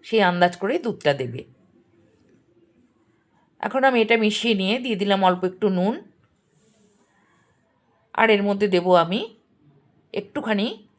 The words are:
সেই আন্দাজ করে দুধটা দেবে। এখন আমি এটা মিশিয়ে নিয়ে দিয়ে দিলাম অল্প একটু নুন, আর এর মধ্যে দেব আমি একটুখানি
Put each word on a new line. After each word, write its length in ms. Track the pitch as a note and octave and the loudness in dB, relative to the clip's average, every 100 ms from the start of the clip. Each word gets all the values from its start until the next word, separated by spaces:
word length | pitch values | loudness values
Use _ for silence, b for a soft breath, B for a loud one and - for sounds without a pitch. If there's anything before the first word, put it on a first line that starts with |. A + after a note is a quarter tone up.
| - | -4
সেই 160 | A3 F#3 | 0 2
আন্দাজ 220 | F3 F3 F3 | 2 0 0
করে 120 | G3 E4 | -4 -4
দুধটা 280 | B3 - D3 C3+ | -4 -2 -2 -2
দেবে। 200 | B2 A#2+ - _ _ _ _ _ _ _ _ _ _ _ _ _ _ _ _ _ _ _ _ _ G#3+ | -4 -10 -16 _ _ _ _ _ _ _ _ _ _ _ _ _ _ _ _ _ _ _ _ _ -6
এখন 160 | C4 C4+ | 0 2
আমি 100 | A#3+ | 2
এটা 120 | A3 A#3 | 2 2
মিশিয়ে 300 | G#3+ G#3+ A#3 G#3 | 2 -2 -2 0
নিয়ে 160 | F#3+ B3 | 0 -4
দিয়ে 120 | B3+ G3+ | -4 -4
দিলাম 180 | G3+ G3 F#3+ | 0 2 2
অল্প 140 | F3+ F#3 | 2 -4
একটু 160 | F#3 G#3 F#3 | -2 -2 0
নুন, 180 | F#3+ D4+ - _ _ _ _ _ _ _ _ _ _ _ _ _ _ _ _ _ _ _ _ - | -2 -4 -12 _ _ _ _ _ _ _ _ _ _ _ _ _ _ _ _ _ _ _ _ 0
আর 80 | A3 | 4
এর 80 | G#3 G3+ | 4 2
মধ্যে 180 | G3 G#3 | 0 0
দেব 120 | F3+ F3+ F3+ | 0 4 4
আমি 160 | E3 G#3 A4 - _ _ _ _ _ _ _ - | 4 -2 -6 -14 _ _ _ _ _ _ _ -10
একটুখানি 460 | - D4 A3+ G3+ A#3 A4 - | -8 -8 -4 -2 -2 -6 -18